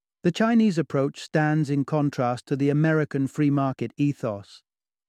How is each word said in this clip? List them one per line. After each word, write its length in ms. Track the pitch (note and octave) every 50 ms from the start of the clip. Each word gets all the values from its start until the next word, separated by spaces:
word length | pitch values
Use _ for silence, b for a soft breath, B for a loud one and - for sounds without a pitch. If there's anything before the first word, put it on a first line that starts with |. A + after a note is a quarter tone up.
| _ _ _ _ -
The 80 | F3+ E3+
Chinese 460 | - A3 A3+ A#3+ A3+ A3 G#3+ E3+ D#3+
approach 420 | D3 - - C#3 C3+ C#3+ - -
stands 500 | - - - D#3+ D3+ D3+ D3+ D#3 D3+ C3
in 140 | C#3+ C#3+ C3+
contrast 640 | - D#3+ D3+ D3 C#3+ - - B2+ A#2+ B2 A#2+ -
to 100 | - D3
the 140 | C3+ C#3+ C#3+
American 580 | C#3+ D3 D#3 D#3+ D#3 D#3 D3+ - - C#3 C3+ B2+
free 220 | - - D3+ C#3+
market 420 | C#3+ C#3 C3+ C3+ B2+ - A#2+ A2+ -
ethos. 640 | - D3 C#3+ C#3 - - A#2 G#2 G2+ G2 - - - _ _ _ _ _ _ _ _ _